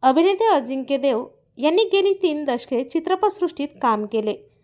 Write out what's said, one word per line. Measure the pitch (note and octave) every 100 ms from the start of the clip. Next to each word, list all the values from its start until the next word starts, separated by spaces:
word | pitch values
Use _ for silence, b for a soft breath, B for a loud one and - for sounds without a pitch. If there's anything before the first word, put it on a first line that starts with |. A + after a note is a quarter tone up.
अभिनेते | C4 C4 E4+ G4 A4+
अजिंक्य | E4+ A#3 C4+ C4 C#4
देव | C#4 A#3 B3+ _ _ -
यांनी | C#4+ E4+
गेली | G#4+ G4 G4
तीन | G4 F#4 D4+
दशके | D4 A#3+ - A#3+
चित्रपटसृष्टीत | C4+ E4 E4 F#4 G#4+ - F4+ - C#4+ -
काम | B3+ G#3+ G#3
केले. | A3 G#3+ G#3 - _